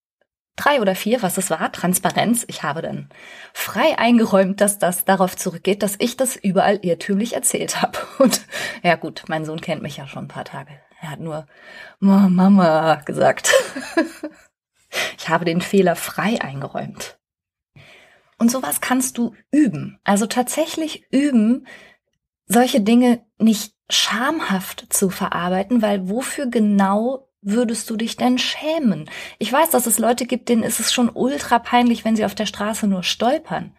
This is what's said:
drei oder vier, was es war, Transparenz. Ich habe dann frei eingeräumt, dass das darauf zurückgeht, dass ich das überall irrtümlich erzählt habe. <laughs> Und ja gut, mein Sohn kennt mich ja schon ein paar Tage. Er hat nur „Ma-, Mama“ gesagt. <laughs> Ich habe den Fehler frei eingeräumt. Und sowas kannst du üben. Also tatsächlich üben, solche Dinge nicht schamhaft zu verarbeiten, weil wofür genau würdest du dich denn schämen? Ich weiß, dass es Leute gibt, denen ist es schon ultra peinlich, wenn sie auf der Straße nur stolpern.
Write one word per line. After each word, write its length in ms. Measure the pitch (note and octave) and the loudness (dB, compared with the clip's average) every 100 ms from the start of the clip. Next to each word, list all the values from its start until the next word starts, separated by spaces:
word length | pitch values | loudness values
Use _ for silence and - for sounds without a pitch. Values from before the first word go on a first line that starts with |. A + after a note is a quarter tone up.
| _ _ _ _ _ - | _ _ _ _ _ -2
drei 260 | C#4 D4 | 2 2
oder 120 | G3 | 2
vier, 280 | F#3 G#3+ B3 | 0 0 0
was 160 | F#3+ F#3 | 0 -2
es 100 | F#3 | -2
war, 240 | D#3+ G#3+ | -2 -4
Transparenz. 720 | - F3 F3+ F3 D3 C#3+ A#3 - | -2 -2 0 -2 -2 0 -2 -4
Ich 160 | - | -8
habe 200 | D#3 D3 | -6 -6
dann 260 | D3 D3 C#3+ - - - - | -6 -10 -12 -20 -20 -20 -18
frei 420 | - - G3 D4+ - | -10 -8 0 0 2
eingeräumt, 640 | A#3 A#3+ A3 G3 F#3+ G3 | 4 4 6 4 4 2
dass 180 | G3+ G3+ | 0 2
das 280 | F3 F3+ - | -2 0 0
darauf 280 | F#3+ F#3 | 2 2
zurückgeht, 480 | - F#3+ E3 - F#3+ | -2 -8 -4 -2 -2
dass 140 | G#3 G3+ | -2 -2
ich 200 | A#3+ - | -4 -2
das 180 | C4 - | -4 -2
überall 420 | G3+ F#3 E3+ G3+ | 0 2 2 2
irrtümlich 500 | F3+ E3 - G3 A#3 | 0 -2 -2 -2 -2
erzählt 480 | - - - D#3+ - | -4 -4 -2 -4 -2
habe. 180 | - - - | -4 -4 -10
<laughs> 100 | - | 2
Und 240 | C4+ - - - - - | 2 2 -4 -10 -10 -4
ja 140 | F3 E3 | 0 0
gut, 280 | D#3+ - - | -2 -12 -8
mein 180 | D#3+ D#3 | -6 -6
Sohn 160 | D#3+ | -8
kennt 180 | - D3+ | -6 -8
mich 160 | D3 C#3+ | -8 -12
ja 100 | C#3 | -14
schon 180 | - | -14
ein 40 | C#3 | -12
paar 160 | C3+ | -12
Tage. 280 | - C#3 C#3 C#3+ _ _ | -12 -14 -16 -20 _ _
Er 120 | D#3+ | -14
hat 80 | - | -12
nur 260 | D#3+ D3+ D#3 _ - - - - | -10 -10 -12 _ -20 -20 -20 0
„Ma-, 300 | G3 G3 G3 | 4 6 6
Mama“ 680 | F3+ F#3 G3+ F3 D#3 D#3+ D3 - | 6 6 8 6 4 2 0 -2
gesagt. 460 | - C#3 - - C5+ - C#4+ - - | 2 2 2 2 2 2 -6 -4 -2
<laughs> 340 | D#4+ - D4+ - _ _ _ _ _ - - - | -2 -6 -16 -16 _ _ _ _ _ -8 -8 -8
Ich 120 | - | -2
habe 160 | E3 | 0
den 160 | E3+ E3 | 0 -2
Fehler 340 | - G3+ F3+ | 2 2 4
frei 460 | E3 - - E3+ A#3 | 0 -6 -6 -4 -4
eingeräumt. 800 | C#3 C#3 C3 - - - - - _ _ _ _ _ - - - _ _ _ - | -4 -8 -10 -10 -10 -12 -16 -18 _ _ _ _ _ -20 -20 -20 _ _ _ 0
Und 120 | A3+ | 0
sowas 300 | B3+ - - | 0 -4 -6
kannst 380 | - B3+ B3+ - | -2 -2 -2 -4
du 180 | A#3+ - _ | -6 -6 _
üben. 480 | C#4+ C#4+ D3+ C3+ - | 2 2 0 -8 -8
Also 240 | - G3+ A3 | 0 0 0
tatsächlich 800 | B3 B3 - D#4+ - D#4 - - | -2 -2 -2 -4 -4 -8 -8 -4
üben, 520 | C4+ D4 B3 G#3+ C4 - - - _ _ _ _ _ - | 0 2 4 4 2 -4 -20 -20 _ _ _ _ _ 0
solche 300 | A3+ B3+ C4+ | 2 4 2
Dinge 440 | G3+ A#3 B3 A#3+ - _ | 4 4 4 2 -2 _
nicht 360 | A3 G#3 - _ - | 2 2 -2 _ -4
schamhaft 1040 | - - G#3 C4 E4 - F#3+ F#3 - - | -2 0 -2 -2 -2 -2 -4 -4 -12 -6
zu 160 | - F#3+ | -2 0
verarbeiten, 720 | F#3 F#3 - F3 F#3 G3 B3 | 0 -4 -2 -2 -2 0 0
weil 260 | G#3+ G3+ F#3 | 2 0 -2
wofür 380 | G#3+ C4 - C4+ | -4 -4 -4 -2
genau 800 | A#3+ G#3 G3+ G3 G3+ A#3 C4+ - _ | 0 2 4 4 2 0 -4 -10 _
würdest 460 | G3+ G#3+ B3 A#3 - | -2 0 0 -2 -6
du 80 | A3 | -4
dich 200 | A3+ - | -4 0
denn 220 | A#3+ B3 | 0 2
schämen? 720 | - - D4+ D#4+ C4 D#3+ D#3 - - - | -2 -4 -4 0 0 -2 -6 -14 -16 -10
Ich 140 | G#3+ | -2
weiß, 180 | C4+ D#4+ | 2 2
dass 160 | C4+ A#3+ | 2 0
es 140 | A3+ | 0
Leute 260 | A3 B3 B3 | 2 0 -2
gibt, 220 | B3 - | -4 0
denen 160 | A#3+ | 0
ist 160 | - - | 0 -2
es 120 | G#3+ | -2
schon 180 | - A#3+ | 2 0
ultra 460 | - B3 C#4+ - A#3+ | 2 -2 -2 0 0
peinlich, 440 | - B3 A#3+ A#3 | 2 2 4 2
wenn 120 | A3+ A3 | 0 0
sie 80 | |
auf 100 | G3+ | 0
der 120 | G3 G#3 | -2 -6
Straße 420 | - G#3 G#3+ G#3 | -4 -6 -2 0
nur 160 | F#3+ | 0
stolpern. 680 | F3 - A3+ D#4 D#4 D#3+ E3 | -2 0 0 0 -2 -8 -8